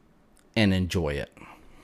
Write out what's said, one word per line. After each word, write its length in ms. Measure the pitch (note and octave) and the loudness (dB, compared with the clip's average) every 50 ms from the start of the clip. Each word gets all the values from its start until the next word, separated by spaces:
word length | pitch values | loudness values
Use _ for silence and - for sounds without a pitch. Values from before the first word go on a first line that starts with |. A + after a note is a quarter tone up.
| _ _ _ _ _ _ _ _ _ _ - | _ _ _ _ _ _ _ _ _ _ -2
and 160 | - A2 G2+ | 2 2 4
enjoy 420 | F#2+ F#2 F2+ F2 - F#2+ E2 D2 C#2+ | 4 2 0 -2 -2 -2 -2 -2 -4
it. 220 | C#2+ B1+ - _ - - - - - - - - - | -6 -8 -10 _ -20 -20 -20 -20 -20 -20 -20 -20 -20